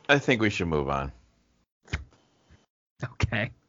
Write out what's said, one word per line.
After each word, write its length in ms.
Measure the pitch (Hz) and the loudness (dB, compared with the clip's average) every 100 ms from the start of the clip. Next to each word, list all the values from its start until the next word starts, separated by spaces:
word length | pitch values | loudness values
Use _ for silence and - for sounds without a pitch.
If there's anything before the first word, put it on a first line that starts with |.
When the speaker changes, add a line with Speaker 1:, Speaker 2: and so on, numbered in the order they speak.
| - | 2
Speaker 1:
I 120 | 143 | 2
think 200 | 139 117 | 4 2
we 100 | 107 | 2
should 160 | - 87 | 0 0
move 220 | 76 69 | 0 0
on. 220 | 69 69 - _ _ _ _ _ _ - - - _ _ _ _ - _ _ _ - 131 | -2 -6 -12 _ _ _ _ _ _ -10 -10 -10 _ _ _ _ -20 _ _ _ -14 -12
Speaker 2:
Okay. 360 | - - 110 110 - | -4 -2 -2 -6 -10